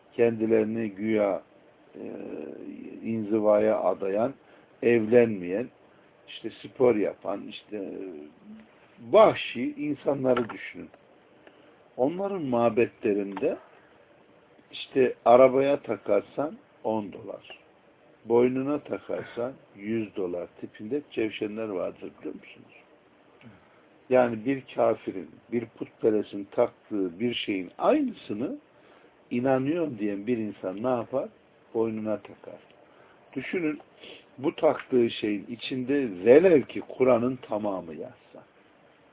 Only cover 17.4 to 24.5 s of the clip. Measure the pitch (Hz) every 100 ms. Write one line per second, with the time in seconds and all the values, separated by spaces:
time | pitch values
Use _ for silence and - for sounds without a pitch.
17.4 | - - _ _ _ _ _ _ 110 117
18.4 | 123 131 135 147 - 98 - 90 87 -
19.4 | 123 135 - 101 101 113 104 104 90 87
20.4 | 85 - 110 - 110 143 147 - 110 -
21.4 | 107 107 110 92 90 87 90 - - -
22.4 | - - - - _ _ _ _ _ _
23.4 | 117 101 _ _ _ _ _ 127 120 113
24.4 | 110